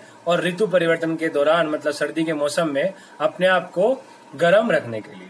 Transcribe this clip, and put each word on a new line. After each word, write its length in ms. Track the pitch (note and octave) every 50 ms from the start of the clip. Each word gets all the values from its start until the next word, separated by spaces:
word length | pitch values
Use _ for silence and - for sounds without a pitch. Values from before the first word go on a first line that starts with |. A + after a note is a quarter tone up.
| - - - - - E3+
और 160 | F3 F3 D#3+
ऋतु 240 | F3+ F3 F3+ A3 F#3+
परिवर्तन 480 | F3 F3+ E3+ E3 E3 E3 E3 D#3+ E3
के 140 | D#3 D#3 D#3+
दौरान 380 | C#3+ C#3+ C#3+ D3+ D#3+ E3+ D#3+ D3+
मतलब 260 | D3+ C#3+ C3+ D3+ C#3+
सर्दी 300 | - D3+ D3 - D#3+ E3
के 100 | E3 D#3+
मौसम 340 | D3 C#3+ D3 C#3 - E3+ D#3
में 260 | C#3 C3+ D3+ F#3+ F#3+ - - - - -
अपने 280 | D3 D#3 D3+ - F3+ F#3
आप 240 | F#3 F3+ F3+ -
को 320 | - F3 F#3+ A#3 C4 C4 - - - - - - -
गर्म 360 | C#3 E3+ E3+ F3+ G#3 A#3 A3+
रखने 300 | F3 D3 B2 A#2+ A#2 A2
के 180 | G#2 - G2 F#2+
लिए। 80 | F#2 F#2